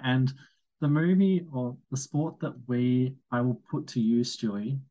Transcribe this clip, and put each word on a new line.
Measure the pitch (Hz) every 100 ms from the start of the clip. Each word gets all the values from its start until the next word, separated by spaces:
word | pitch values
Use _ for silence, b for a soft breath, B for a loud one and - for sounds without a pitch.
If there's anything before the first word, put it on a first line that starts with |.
And | 131 131 131 - b b b -
the | 147
movie | 147 165 185 196 185 175
or | 135 123 127 -
the | 135
sport | - 147 160 -
that | - 127 123
we, | 123 123 127 127 131 -
I | 123
will | 123 120 -
put | 143 -
to | -
you, | 110 117
Stewie, | 123 - 113 101 107 135 -